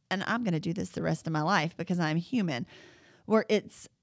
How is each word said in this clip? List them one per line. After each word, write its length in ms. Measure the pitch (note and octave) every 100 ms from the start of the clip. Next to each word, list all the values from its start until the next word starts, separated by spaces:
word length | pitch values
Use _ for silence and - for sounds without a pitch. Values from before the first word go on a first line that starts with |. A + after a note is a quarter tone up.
| _
and 120 | F#3+ -
I'm 180 | A#3
gonna 160 | A3+ D#3+
do 140 | E3
this 160 | E3 F3+
the 120 | -
rest 240 | E3 E3 -
of 60 |
my 80 | D#3
life 340 | D#3 G3 D3+ -
because 220 | E3+ F3+
I'm 200 | D#3 D#3+
human, 480 | E3+ B3 F3+ B2 - - - - - -
where 220 | - A3 -
it's 400 | G#3 - - - _